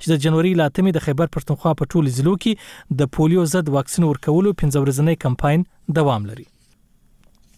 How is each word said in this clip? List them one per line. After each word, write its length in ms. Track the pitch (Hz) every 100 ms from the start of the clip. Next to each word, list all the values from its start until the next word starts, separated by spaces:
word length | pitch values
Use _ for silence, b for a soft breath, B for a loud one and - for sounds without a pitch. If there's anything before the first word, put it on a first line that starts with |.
چې 60 | -
د 80 | 160 151
جنوري 260 | 160 175 175
له 80 | 151
اتمې 220 | - 185 160
د 60 | -
خیبر 260 | 139 165 -
پښتونخوا 340 | - 147 170 151
په 120 | 147
ټولو 200 | 175 143 123
ضلعو 180 | 147 190
کې 560 | 233 214 - - - 131
د 80 | 139 -
پولیو 300 | 156 180 165
ضد 180 | 180 151
واکسین 320 | 139 135 - 165
ورکولو 460 | 143 - 156 202 196
پنځه 220 | 147 143
ورځنی 320 | 139 131 151 165 135
کمپاین 400 | 123 147 156 180 _ - 160
دوام 320 | 143 117 101
لري. 160 | 117 - _ _ _ _ _ _ _ _ _ _